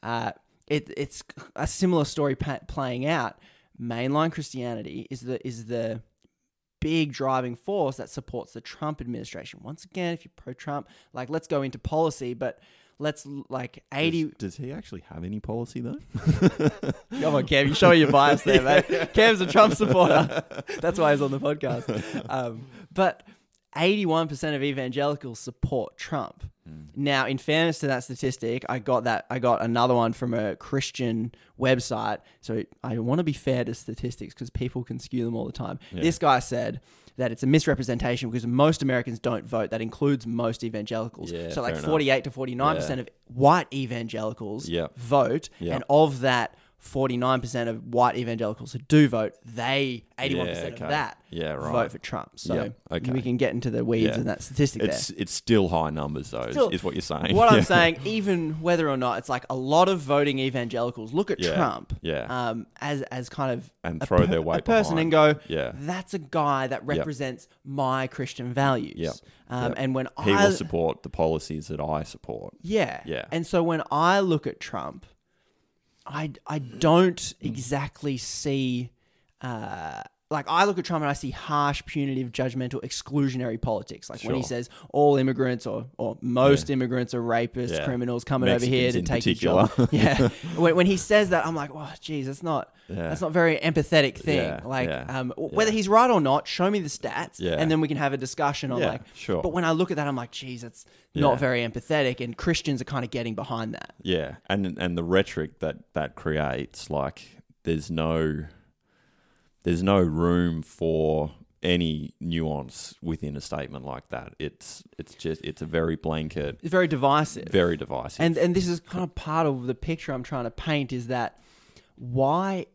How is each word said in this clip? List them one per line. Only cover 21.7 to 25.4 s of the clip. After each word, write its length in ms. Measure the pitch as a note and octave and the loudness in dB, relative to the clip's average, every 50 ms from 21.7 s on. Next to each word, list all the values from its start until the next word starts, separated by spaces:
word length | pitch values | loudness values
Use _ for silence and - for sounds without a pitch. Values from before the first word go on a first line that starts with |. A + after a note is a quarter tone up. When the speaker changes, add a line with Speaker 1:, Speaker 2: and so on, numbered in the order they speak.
| B2 A#2+ - - A#2 G#2+ - - - - - A#2 | -2 -2 -4 -4 -4 -4 -4 -6 -8 -8 -6 -4
Speaker 1:
Um, 380 | - C3 B2+ A#2+ A2+ A2+ B2+ C3+ - - G3 - - | -4 -4 -4 -4 -6 -10 -14 -16 -20 -20 -20 -12 -2
but 300 | - F#3+ F3+ - - - - - _ _ _ _ _ _ _ - | 2 2 2 2 -2 -14 -20 -20 _ _ _ _ _ _ _ -4
eighty-one 500 | C#3+ D#3+ F#3 G3+ G#3+ G3+ E3+ D#3 D#3+ E3 D#3 | 0 2 2 2 2 2 2 2 2 0 0
percent 280 | D3 C3 - D#3 D3+ | -4 -6 -4 -4 -4
of 60 | C#3 C3+ | -2 -2
evangelicals 760 | C#3+ C3+ C3+ C3 B2+ A#2+ C#3 C#3 C#3+ D3 C#3 - C3 A#2 | -2 -2 -4 -4 -4 -2 -2 0 0 -2 -4 -8 -12 -14
support 580 | - | -12